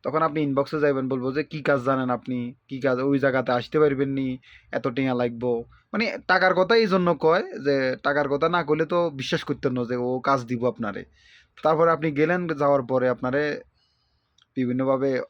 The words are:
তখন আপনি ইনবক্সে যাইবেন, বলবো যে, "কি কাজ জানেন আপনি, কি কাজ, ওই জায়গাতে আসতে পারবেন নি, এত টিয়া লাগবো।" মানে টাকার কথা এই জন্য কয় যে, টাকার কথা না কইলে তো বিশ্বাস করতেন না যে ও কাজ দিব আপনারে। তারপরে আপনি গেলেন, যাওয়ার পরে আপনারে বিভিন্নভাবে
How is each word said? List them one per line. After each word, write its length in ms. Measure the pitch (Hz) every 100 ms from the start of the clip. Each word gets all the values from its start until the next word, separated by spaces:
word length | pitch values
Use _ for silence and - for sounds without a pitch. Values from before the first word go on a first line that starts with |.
তখন 180 | 135 151
আপনি 200 | 160 151
ইনবক্সে 380 | 147 135 135 156
যাইবেন, 300 | 147 135 131
বলবো 220 | 131 127
যে, 120 | 135
"কি 180 | 143 156
কাজ 220 | 139 139
জানেন 260 | 123 131 127
আপনি, 440 | 123 - 123 120 - _
কি 120 | 135
কাজ, 200 | 131 127
ওই 200 | 139 139
জায়গাতে 320 | 139 131 123
আসতে 280 | 123 113 156
পারবেন 300 | 151 135 139
নি, 280 | 135 131 127 _ - _
এত 160 | 143 135
টিয়া 260 | 123 131
লাগবো।" 500 | 123 123 117 123 117 117 _ _
মানে 240 | - 220 - -
টাকার 260 | 185 185
কথা 220 | 180 180 233
এই 120 | 214
জন্য 280 | 190 175 151
কয় 280 | 160 175
যে, 540 | 370 - 139 139 131 120
টাকার 260 | 139 143 143
কথা 200 | 139 165
না 140 | 175
কইলে 220 | 147 156 156
তো 240 | 175 170
বিশ্বাস 340 | 139 127 165
করতেন 300 | - 127 135
না 120 | 127 117
যে 100 | 123
ও 240 | 123 127
কাজ 260 | 131 135 117
দিব 220 | 123 120
আপনারে। 380 | 113 107 98 - _ _ - _ -
তারপরে 280 | 156 156 165
আপনি 200 | 160 160
গেলেন, 360 | 143 156 180 175
যাওয়ার 360 | 147 143 139
পরে 260 | 123 131 127
আপনারে 520 | 123 127 139 147 - - _ _ _ _ _ _ _ _ -
বিভিন্নভাবে 640 | 127 123 131 135 135 127